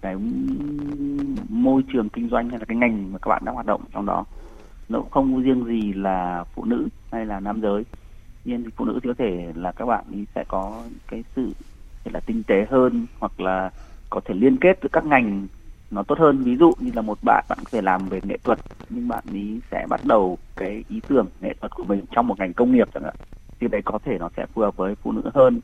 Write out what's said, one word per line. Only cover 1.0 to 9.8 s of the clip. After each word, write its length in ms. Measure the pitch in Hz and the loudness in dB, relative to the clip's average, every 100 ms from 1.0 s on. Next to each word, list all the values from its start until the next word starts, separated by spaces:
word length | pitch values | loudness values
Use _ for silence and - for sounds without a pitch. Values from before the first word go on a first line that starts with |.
| 285 - 139 127 - | -4 -2 -4 -4 -4
môi 340 | 110 131 135 131 | 2 4 4 2
trường 160 | 131 107 | 0 0
kinh 200 | - 117 | -2 0
doanh 220 | 120 120 | 0 0
hay 80 | 120 | -6
là 60 | |
cái 120 | 107 113 | -4 2
ngành 360 | 120 110 95 | 2 2 -4
mà 60 | 98 | -6
các 100 | - | 0
bạn 140 | 107 | 0
đang 100 | - | 0
hoạt 120 | 123 110 | -6 0
động 140 | - - | -2 -2
trong 140 | 107 101 | -6 -2
đó. 180 | 87 101 - - - - - - | -2 -2 -12 -18 -18 -20 -18 -6
Nó 100 | 113 | -4
cũng 100 | - | 0
không 320 | 147 135 127 | 2 2 4
riêng 220 | 127 127 | 4 2
gì 280 | 117 117 104 | 2 0 0
là 520 | 95 98 92 90 87 87 | -2 0 0 -2 -4 -8
phụ 100 | - | -8
nữ 240 | - 120 - - - | -2 0 -2 -6 -8
hay 140 | 117 110 | -6 -4
là 140 | 101 | -6
nam 200 | 98 107 | -4 -2
giới. 240 | 107 101 117 - - - - - | 0 0 -4 -12 -20 -20 -20 -14
Tuy 80 | - | -6
nhiên 120 | 120 | -6
thì 60 | 113 - | -6 -4
phụ 80 | |
nữ 160 | 113 110 | -4 -2
thì 60 | 127 | -4
có 60 | 120 | -2
thể 340 | 120 87 85 | -2 -2 -6
là 180 | 82 90 | -6 -6
các 140 | - | -4